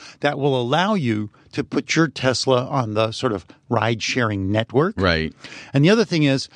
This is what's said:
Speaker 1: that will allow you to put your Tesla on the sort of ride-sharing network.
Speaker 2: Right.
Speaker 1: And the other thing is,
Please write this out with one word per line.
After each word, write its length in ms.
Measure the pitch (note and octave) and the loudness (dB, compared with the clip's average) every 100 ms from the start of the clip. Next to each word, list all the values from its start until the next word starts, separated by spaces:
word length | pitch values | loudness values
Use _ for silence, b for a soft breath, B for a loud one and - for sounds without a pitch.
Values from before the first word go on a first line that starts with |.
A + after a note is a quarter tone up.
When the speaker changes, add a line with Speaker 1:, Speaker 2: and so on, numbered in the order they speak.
| B B | B B
Speaker 1:
that 180 | D3 C#3 | -2 0
will 220 | C#3+ C3 | 0 0
allow 360 | A#2+ D3+ F#3+ G#3 | 0 0 0 0
you 340 | B2 G#2+ G#2 _ b | 0 -2 -4 _ b
to 100 | - | -8
put 320 | - D3 - D#3+ | -4 -4 -2 0
your 120 | D#3+ | 0
Tesla 560 | - C3 A#2+ - B2+ B2+ | 0 0 0 2 0 0
on 280 | C#3+ A2+ G#2+ | -4 -2 -2
the 160 | A2 | -2
sort 180 | A2 B2+ | -2 -4
of 140 | G2 - B - | -4 -8 B -2
ride-sharing 840 | A#2 A2 A#2 - C3 A2+ G2+ F#2+ | 0 0 -2 -4 -2 0 0 -2
network. 440 | G#2+ A2+ B2+ F3 G#3+ | -2 0 0 0 0
Speaker 2:
Right. 340 | F#2+ D#2+ D#2+ - B B B | 0 2 -2 -8 B B B
Speaker 1:
And 120 | C#3 D#3 | 2 4
the 40 | |
other 140 | A3+ G3 | 4 2
thing 180 | E3+ | 0
is, 260 | D3 C3+ - | 2 0 -4